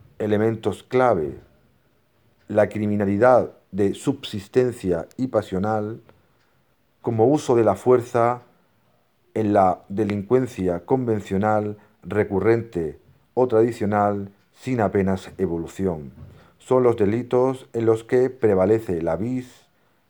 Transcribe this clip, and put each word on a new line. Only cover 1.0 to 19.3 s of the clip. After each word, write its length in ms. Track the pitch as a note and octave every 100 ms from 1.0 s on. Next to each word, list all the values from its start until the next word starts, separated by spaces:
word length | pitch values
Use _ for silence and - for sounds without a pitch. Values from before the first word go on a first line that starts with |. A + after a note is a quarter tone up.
| B2+ G2 D2 B1 - _ _ _ _ _ _ _ _ _ -
la 200 | G#2 G#2
criminalidad 840 | G#2+ G#2+ G#2 G2+ G2+ B2 A#2+ F2 - _
de 240 | F#2+ G2+
subsistencia 1120 | G2 - C3 - G#2 - B2+ B2+ A#2 F#2+ E2 - -
y 120 | B2
pasional, 720 | G#2+ G2+ F#2 G#2 A2 G#2 A#2 - _ _ _ _ _ _ _ _ _
como 240 | - A2+ A#2
uso 280 | D3 -
de 100 | A#2+
la 100 | G#2+
fuerza 680 | F#2+ B2 B2+ A#2 A#2+ A#2 B2 - _ _ _ _ _ _ _ _
en 180 | - G#2
la 320 | G#2 F#2 - -
delincuencia 960 | G2 G#2 G#2 F#2+ B2+ B2+ - F#2 E2+
convencional, 920 | - C3 B2 G#2+ F#2+ F#2+ G#2+ G#2+ G#2 G#2 _ _
recurrente 960 | F2 G2+ G2+ F#2+ G2+ A#2 G#2 F2 D#2 - _ _ _
o 120 | - B2+
tradicional, 840 | A2 A#2+ A2+ G2+ G#2 G2+ G2+ G2 - _
sin 280 | _ - B2+
apenas 500 | G2+ G2+ F#2+ F#2+ - -
evolución. 720 | F#2+ E2+ D#2+ - F#2+ D#2+ C#2 - - - - _
Son 240 | - B2+
los 140 | B2 A2+
delitos 720 | G2+ A2+ B2 B2 C3 C3 -
en 140 | A#2 A2
los 180 | A2
que 260 | - B2+ C3
prevalece 720 | C3 A2 F#2+ F#2+ A2+ A2 E2+
la 140 | E2 E2
vis, 520 | A2+